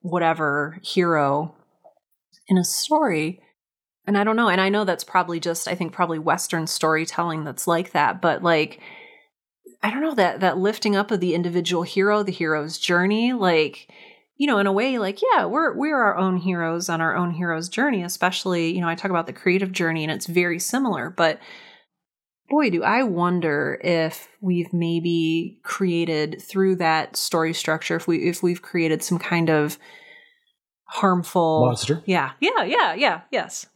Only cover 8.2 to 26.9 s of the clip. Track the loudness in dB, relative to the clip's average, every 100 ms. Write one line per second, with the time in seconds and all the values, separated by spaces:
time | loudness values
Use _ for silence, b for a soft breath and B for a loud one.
8.2 | 0 2 2 2 2 -4 B B B B
9.2 | B _ _ _ -20 -4 -4 -2 -4 2
10.2 | 2 2 0 2 0 0 0 0 0 -2
11.2 | 0 0 0 -2 -2 -2 -2 0 2 2
12.2 | 0 -2 -2 0 -2 -6 0 2 2 2
13.2 | 0 2 2 4 2 -2 -20 B B B
14.2 | B _ 0 2 2 2 0 0 -2 -2
15.2 | 2 2 2 0 0 0 -2 2 2 2
16.2 | 0 0 -2 -2 -2 -2 -2 -2 0 0
17.2 | -2 -2 -2 -2 -4 -2 0 0 -4 -2
18.2 | -2 -2 -2 0 0 0 -2 -2 -2 -2
19.2 | -2 -4 0 2 0 -2 -2 0 -4 -6
20.2 | -2 0 0 -2 -2 -2 0 -2 -6 0
21.2 | 0 0 B B B B B _ _ _
22.2 | _ _ _ 2 2 2 0 2 0 0
23.2 | 0 0 0 -2 -2 -4 -2 0 0 -4
24.2 | -18 _ -2 -2 0 -2 0 0 0 0
25.2 | 0 0 -4 -10 -10 -2 0 0 0 -2
26.2 | -2 -6 -8 0 2 2 2